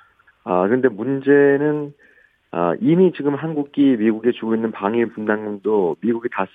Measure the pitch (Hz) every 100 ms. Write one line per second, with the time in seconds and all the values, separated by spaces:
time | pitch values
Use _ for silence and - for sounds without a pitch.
0 | _ _ _ _ - 90 95 127 127 101
1 | 120 139 135 143 143 139 151 151 147 -
2 | _ _ _ _ _ 85 87 - 127 170
3 | 185 - 143 139 160 151 143 - 139 120
4 | 110 110 120 117 110 113 113 107 98 117
5 | 113 110 107 107 107 101 104 107 90 73
6 | 113 117 120 - 95